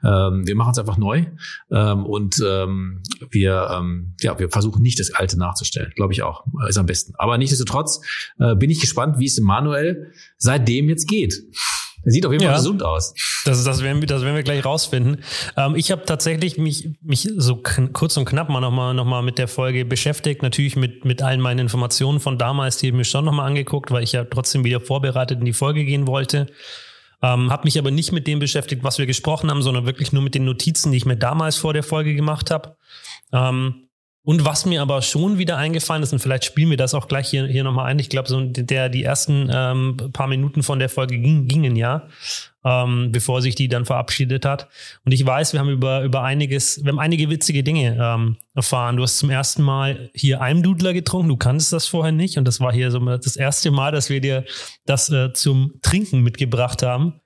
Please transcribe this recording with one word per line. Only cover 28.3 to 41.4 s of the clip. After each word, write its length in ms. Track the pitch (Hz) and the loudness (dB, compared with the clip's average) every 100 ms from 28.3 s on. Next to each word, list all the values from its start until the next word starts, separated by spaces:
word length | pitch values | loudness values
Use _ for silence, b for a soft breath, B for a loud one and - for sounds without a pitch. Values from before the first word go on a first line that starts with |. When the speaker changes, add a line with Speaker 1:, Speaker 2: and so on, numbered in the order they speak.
| 151 | -2
Speaker 2:
beschäftigt, 460 | 143 147 - 127 | 0 -2 -2 -4
was 160 | 127 - | -2 -2
wir 80 | 131 | -2
gesprochen 420 | 127 - 147 156 | -2 -2 -2 0
haben, 140 | 143 | 0
sondern 240 | 135 127 120 | 0 0 -2
wirklich 260 | 131 143 | -4 0
nur 80 | 139 | 0
mit 140 | 139 135 | 0 0
den 100 | 131 | -2
Notizen, 460 | 127 - 160 156 | 0 -2 0 2
die 60 | 127 | 2
ich 100 | 120 | 2
mir 100 | 120 | 0
damals 380 | 120 156 156 156 | 0 0 -2 -2
vor 180 | 160 | -2
der 80 | 151 | -2
Folge 320 | 147 156 151 | -2 -2 0
gemacht 380 | 147 151 151 - | 0 0 -2 -2
hab. 260 | 160 156 - B B B B B | -4 -4 -20 B B B B B
Ähm, 480 | 127 127 127 131 127 _ _ _ _ 147 | 0 2 0 -2 -6 _ _ _ _ 0
und 160 | 165 | 4
was 220 | 151 147 185 | 4 2 0
mir 160 | 165 | 0
aber 220 | 143 139 | 0 0
schon 340 | 123 147 180 202 | 0 0 0 0
wieder 180 | 175 156 | 0 -2
eingefallen 440 | 156 165 - 156 | -2 -2 -2 -2
ist, 100 | 143 | 0
und 60 | 135 | 0
vielleicht 280 | 135 131 - | 0 -2 0
spielen 260 | - 160 | 2 2
wir 60 | 139 | 4
das 180 | 131 143 | 2 0
auch 120 | - | -2
gleich 220 | 139 135 | -4 -2
hier, 160 | 139 135 | -2 0
hier 180 | 131 | 0
noch 100 | 135 | 0
mal 120 | 127 127 | 0 0
ein, 140 | 143 | -2
ich 100 | 135 | 0
glaub, 180 | 135 131 | -4 -2
so 140 | 131 | -2
der, 480 | 131 123 123 135 127 | -2 -4 -2 0 0
die 140 | 127 | 0
ersten, 480 | 127 135 - 143 131 | -2 -2 2 2 2
ähm, 440 | 127 127 127 131 127 127 | 0 0 0 0 -2 -6
paar 120 | - 135 | -4 -2
Minuten 380 | 131 139 143 | 0 0 0
von 160 | 143 135 | 0 0
der 100 | 131 | 0
Folge 300 | - 131 123 | -2 -2 0
ging-, 280 | 123 156 | 4 4